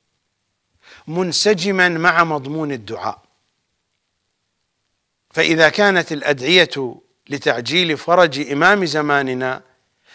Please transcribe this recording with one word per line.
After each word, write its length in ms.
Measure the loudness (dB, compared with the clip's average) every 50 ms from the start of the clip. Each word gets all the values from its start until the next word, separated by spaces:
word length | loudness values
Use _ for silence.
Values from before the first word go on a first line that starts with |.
| _ _ _ _ _ _ _ _ _ _ _ _ _ _ _ _ _ -20 -20 -18 _
منسجما 840 | -8 -4 -4 -4 -2 -2 0 2 2 0 2 0 -2 2 2 2 2
مع 360 | 2 2 2 2 4 2 2
مضمون 480 | 0 -2 -6 -6 -6 -6 -6 -6 -6
الدعاء. 500 | -6 -8 -10 -12 -10 -8 -8 -8 -8 -10 _ _ _ _ _ _ _ _ _ _ _ _ _ _ _ _ _ _ _ _ _ _ _ _ _ _ _ _ _ _ _ _ _ _ _ _ _ _ _ _ _ _
فإذا 380 | -2 0 0 2 4 4 4 4
كانت 440 | 4 4 2 2 2 2 0 -2
الأدعية 880 | -6 -4 -2 -2 -2 -2 0 2 4 4 4 2 -2 -6 -8 -8 -10 -14 _ _ _ _ _ -10
لتعجيل 720 | -10 -4 -2 -2 -2 -2 -4 -2 -2 0 0 0 -2 -4
فرج 520 | -2 0 2 4 4 2 0 -4 -6 -4
إمام 340 | -2 2 2 4 4 2 0
زماننا 800 | -2 -2 -2 0 0 0 0 -2 -2 -4 -4 -4 -6 -6 -8 -12 _ _ _ _ _ _ _ _ _